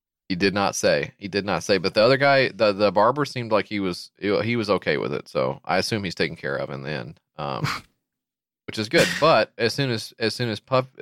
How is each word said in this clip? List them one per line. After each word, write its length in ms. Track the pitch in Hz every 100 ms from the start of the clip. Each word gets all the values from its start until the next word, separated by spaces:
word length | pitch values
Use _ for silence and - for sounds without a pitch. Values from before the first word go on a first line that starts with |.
| _ _ -
He 60 | 90
did 180 | 98
not 220 | 98 98 -
say. 360 | 101 76 - -
He 100 | 101
did 180 | 98 98
not 180 | 85
say. 140 | - 98
But 160 | 90
the 80 | 104
other 160 | 113 135
guy, 320 | 139 135 127
the, 220 | 98 107
the 200 | 98 104
barber 340 | 95 110 143 139
seemed 260 | 127 117
like 140 | 107 95
he 140 | 104
was, 300 | 95 87 - _
he 380 | 98 98 110 120
was 140 | 104
okay 280 | 92 92 71
with 160 | 53
it. 140 | 71 -
So 320 | - 65 67 -
I 120 | 90
assume 260 | 95 110
he's 120 | 98 -
taken 200 | 85 82
care 180 | 69 69
of 140 | 69
in 120 | 69
the 80 | 67
end, 300 | 71 60 - _ -
um, 300 | 71 62 - - - _ _ _
<laughs> 500 | _ _ _ _ -
which 120 | -
is 80 | 107
good. 180 | 160 120 -
But 320 | 156 127 - -
as 160 | 117
soon 180 | - 135
as, 220 | 110 - -
as 160 | 113
soon 160 | - 120
as 100 | 104
Puff, 260 | - 131 131 -